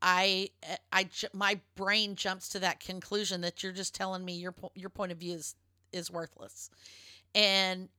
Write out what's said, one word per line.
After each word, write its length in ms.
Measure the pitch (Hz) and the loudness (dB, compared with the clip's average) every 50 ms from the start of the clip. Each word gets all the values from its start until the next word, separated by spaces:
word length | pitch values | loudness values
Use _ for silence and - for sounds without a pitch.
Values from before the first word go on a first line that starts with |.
I, 480 | - 180 180 180 190 196 190 185 196 - - _ - 156 180 - - _ | 4 6 6 8 6 6 4 4 0 -2 -6 _ -10 -10 -10 -10 -6 _
I 120 | - 190 190 | 2 4 4
ju-, 240 | 175 - - 214 196 | 2 -2 -8 -8 -8
my 280 | - 190 202 196 208 180 - _ _ | -4 0 2 2 2 0 -4 _ _
brain 380 | - 190 196 208 220 214 202 196 | -2 0 2 2 2 2 0 -4
jumps 360 | - - 196 190 185 - - | -4 -4 -4 -4 -4 -8 -8
to 80 | - 196 | -4 -2
that 200 | 185 180 165 - | 0 0 0 -2
conclusion 640 | - - 185 185 - - 202 208 208 185 190 175 | -6 -10 -10 -10 -6 -4 -2 -2 -2 -2 -2 -4
that 220 | 175 175 - - | -4 -4 -4 -6
you're 100 | - 190 | -6 -6
just 220 | 180 190 185 - - | -6 -6 -8 -8 -6
telling 280 | - 196 190 190 185 | -6 -4 -4 -4 -6
me 120 | 185 180 175 | -6 -8 -8
your 180 | 175 175 185 | -6 -8 -8
po-, 200 | 180 - - 180 - | -10 -10 -14 -14 -12
your 160 | 190 185 190 | -12 -12 -10
point 200 | - - 196 180 | -6 -6 -6 -6
of 80 | 175 165 | -6 -6
view 160 | 175 175 175 | -6 -6 -6
is, 200 | 160 147 - - _ _ _ _ _ _ _ - | -6 -8 -12 -12 _ _ _ _ _ _ _ -8
is 160 | 180 170 - | -8 -8 -6
worthless. 580 | 175 170 165 - - - - - - - - - _ _ - - - - - - - - _ _ - | -8 -8 -8 -10 -12 -16 -18 -18 -16 -18 -18 -18 _ _ -20 -20 -20 -20 -20 -20 -20 -20 _ _ 4
And, 540 | 208 214 196 196 196 190 185 185 185 185 - _ | 6 6 8 6 6 4 2 0 -4 -8 -12 _